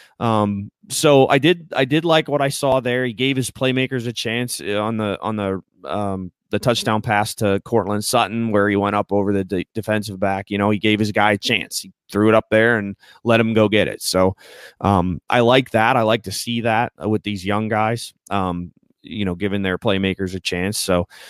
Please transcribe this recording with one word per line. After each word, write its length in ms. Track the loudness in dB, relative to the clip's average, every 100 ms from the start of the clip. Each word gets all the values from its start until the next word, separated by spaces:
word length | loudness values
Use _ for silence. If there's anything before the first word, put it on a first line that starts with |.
| -20 -4
Um, 520 | 0 2 2 -2 -8 -14 -10
so 400 | 0 6 6 6
I 100 | 4
did, 340 | 2 2 -2
I 100 | -4
did 200 | 0 0
like 240 | 2 2 2
what 140 | -2
I 60 | -2
saw 320 | -2 0 0
there. 260 | 0 -2 -4
He 60 |
gave 240 | -2 -2 0
his 140 | -4
playmakers 560 | -2 -2 0 -2 -4 -6
a 60 |
chance, 480 | -6 -4 -4 -4 -6
uh, 220 | -4 -2
on 140 | -2 -2
the, 220 | -2 -4
on 140 | -4 -4
the, 260 | -2 -4 -8 _
um, 480 | -8 -6 -4 -6 -8 -14 _
the 80 | -2
touchdown 420 | 0 0 0 -2
pass 340 | 0 0 0 -2
to 240 | 0 0
Cortland 400 | 0 -2 0 -4
Sutton, 460 | 0 0 0 -2 0
where 180 | 2 2
he 80 | 2
went 200 | 2 0
up 160 | 0
over 200 | -2 0
the 120 | -2
de-, 240 | -2 -4 -6
defensive 460 | -6 -2 -2 -4 -4
back. 320 | -4 -4 -4
You 80 | 0
know, 100 | 0
he 100 | 2
gave 200 | 2 2
his 140 | 2
guy 200 | 2 2
a 60 | 2
chance. 420 | 0 -2 -4 -10
He 120 | -12 -18 _
threw 180 | 0 4
it 60 |
up 160 | 4 4
there 260 | 2 2 0
and 200 | -4 -10 -18 -6
let 180 | 0 2
him 140 | 2
go 140 | 2 4
get 200 | 2 0
it. 140 | -4
So, 340 | -2 2 2 0 -10 -20 -20 0
um, 420 | 4 4 2 -4 0
I 100 | 2
like 300 | 4 4 2
that. 260 | 2 2 2
I 60 |
like 220 | 2 0
to 80 | -2
see 300 | -8 -6 -4
that, 300 | 0 0 -2 -4
uh, 60 | -2
with 140 | -2
these 240 | -2 -6 -4
young 220 | -4 -2
guys, 440 | -2 -2 -4 -8 -18 -8
um, 420 | -4 -2 -4 -8 -14 _ _
you 240 | -12 -6
know, 120 | -4 -4
giving 260 | -4 -2
their 160 | -2 -2
playmakers 560 | -2 0 -2 -2 -6
a 60 | -6
chance. 360 | -6 -4 -4 -4
So, 320 | 0 0 -2 -10